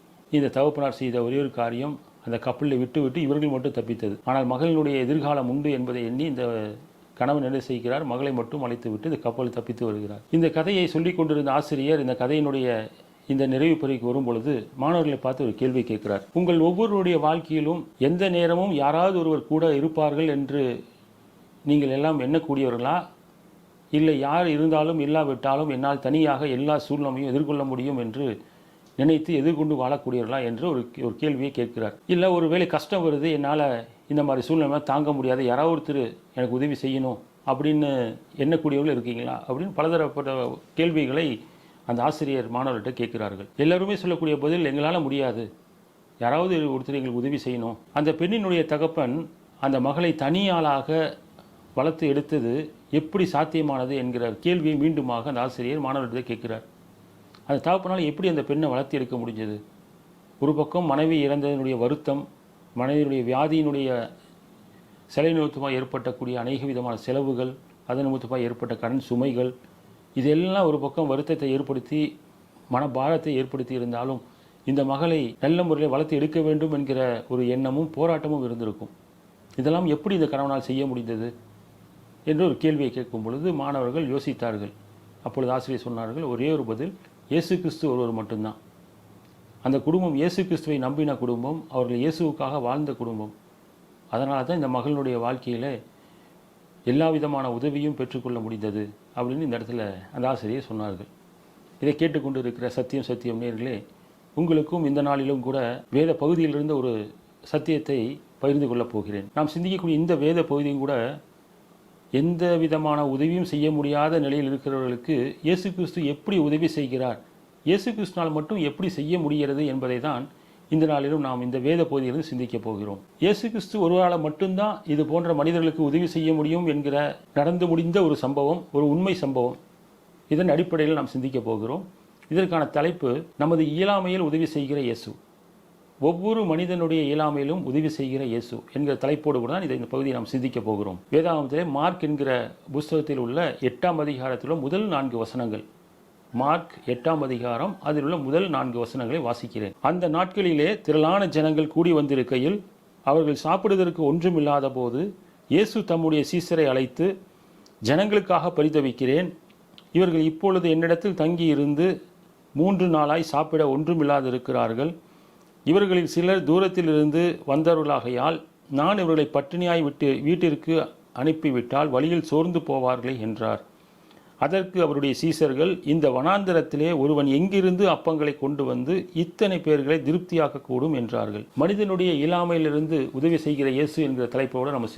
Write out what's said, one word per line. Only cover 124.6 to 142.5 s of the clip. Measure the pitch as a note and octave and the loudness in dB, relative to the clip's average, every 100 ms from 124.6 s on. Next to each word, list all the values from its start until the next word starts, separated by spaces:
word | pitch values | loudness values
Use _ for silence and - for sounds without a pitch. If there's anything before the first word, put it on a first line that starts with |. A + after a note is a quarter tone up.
| G#3 G3 E3+ | -2 -4 -2
இது | D3 D3 | 0 2
போன்ற | E3 E3+ | 0 2
மனிதர்களுக்கு | D3 D#3 E3+ E3 D#3 | 2 2 2 0 2
உதவி | D3 D#3+ E3+ | 2 2 0
செய்ய | E3 D#3+ | 0 2
முடியும் | D#3 D3+ E3+ E3+ | 2 2 0 0
என்கிற | D3 C#3+ C#3+ C#3+ - - | 0 0 0 0 -4 -4
நடந்து | C#3+ D3+ F3+ F3 | 0 2 2 2
முடிந்த | E3 E3+ G3 | 2 2 4
ஒரு | E3 D3 | 4 2
சம்பவம், | C3 C#3+ C#3+ F#3 - | 0 0 0 0 -2
ஒரு | C#3+ D3 | 2 4
உண்மை | D#3+ F#3+ | 4 2
சம்பவம். | F3+ C#3 B2+ B2 - - - - - _ - - | 0 0 0 -2 -4 -18 -20 -20 -20 _ -14 -2
இதன் | D3+ F3+ | 2 4
அடிப்படையில் | D3 F3 E3 D3+ | 4 2 2 2
நாம் | D3+ C3 | 2 -2
சிந்திக்கப் | C3+ C3 B2+ | -4 -4 -4
போகிறோம். | A2 A2 A2+ E3 F#3 - _ _ - | -2 -2 -2 -6 -10 -20 _ _ -4
இதற்கான | D#3+ F3+ E3 D3 | 0 0 0 0
தலைப்பு | D3+ E3 F3 C3 C3+ E3+ - | 0 0 0 -2 -2 -4 -2
நமது | D3+ E3 | 2 2
இயலாமையில் | D#3 D#3 G3 G3+ F3+ F#3 | 2 2 2 2 0 0
உதவி | D#3 D#3+ D#3+ | 0 0 0
செய்கிற | D#3 C3+ D3 | -2 -2 -2
இயேசு. | A#2+ A2+ G#2+ - - _ _ _ _ _ _ - | -2 -4 -8 -16 -20 _ _ _ _ _ _ 0
ஒவ்வொரு | C#3+ F3 G#3 A3+ | 0 2 0 0
மனிதனுடைய | F#3+ D#3+ F3+ F3+ E3 D#3+ | 0 0 0 0 0 0
இயலாமையிலும் | C#3+ D3 D3+ D3 C#3 F3+ | 0 0 0 0 -2 -2
உதவி | - C#3+ D#3 | -2 0 0
செய்கிற | D#3 C3+ C3+ | -2 -4 -4
இயேசு | C3 A2+ A2+ A#2 - | -2 -4 -6 -12 -8
என்கிற | C3+ C#3+ C3+ | -4 -2 0
தலைப்போடு | C#3 D3+ D3+ B2+ | 0 0 0 -2
கூட | A#2 | -2
தான் | F3+ | -4
இதை, | D#3+ B2+ | -2 -4
இந்த | A#2 | -4
பகுதியை | C3 C3+ B2 | -4 -2 -4
நாம் | A2 | -4
சிந்திக்கப் | C3 B2 B2 | -4 -2 -4
போகிறோம். | G#2+ G#2 G2 F2+ - | -2 -2 -4 -8 0
வேதாகமத்திலே | D3 E3 D#3+ C3+ D3 F3 | 2 2 0 -2 -2 -2
மார்க் | C#3 E3+ F3+ | 0 0 0
என்கிற | D#3 D3 C3+ B2 A2+ | -2 -2 0 0 -2